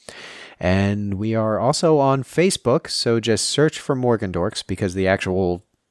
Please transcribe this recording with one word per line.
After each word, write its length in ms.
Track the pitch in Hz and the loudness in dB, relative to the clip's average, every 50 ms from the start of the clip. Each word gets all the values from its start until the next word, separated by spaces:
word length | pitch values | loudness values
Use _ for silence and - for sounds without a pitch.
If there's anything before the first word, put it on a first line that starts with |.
| _ - - - - - - - - - - - | _ -20 -20 -18 -18 -18 -18 -18 -20 -20 -10 -4
And 540 | - 90 92 95 98 101 101 104 104 101 98 | 0 0 2 2 2 2 0 -2 -2 -4 -4
we 200 | 95 104 110 110 | -4 -2 -2 0
are 240 | 113 110 110 107 87 | 0 0 0 0 0
also 400 | 107 127 151 - - 165 156 147 | 2 0 0 2 2 4 4 4
on 260 | 135 135 135 135 127 | 4 4 2 0 -2
Facebook, 680 | - - - 170 196 - - - 120 127 160 - - | -4 0 0 2 2 0 0 0 0 0 0 0 -4
so 300 | - - - 123 117 117 | -6 -4 0 0 0 0
just 260 | 107 117 110 95 - | 2 0 0 0 0
search 340 | - - - 147 156 - - | 0 2 2 2 2 2 -2
for 140 | - - 143 | -4 -2 -2
Morgan 380 | 127 127 120 117 104 107 95 | 0 2 2 2 0 0 -2
Dorks 340 | 87 85 87 110 - - - | -2 -2 -2 -2 -4 -6 -6
because 280 | - 98 - 107 95 87 | -6 -4 -2 -2 -2 -2
the 140 | 98 95 92 | 0 0 2
actual 560 | 98 98 - 98 90 95 98 87 87 87 - _ _ _ _ _ | 2 0 0 0 0 0 0 0 -2 -4 -6 _ _ _ _ _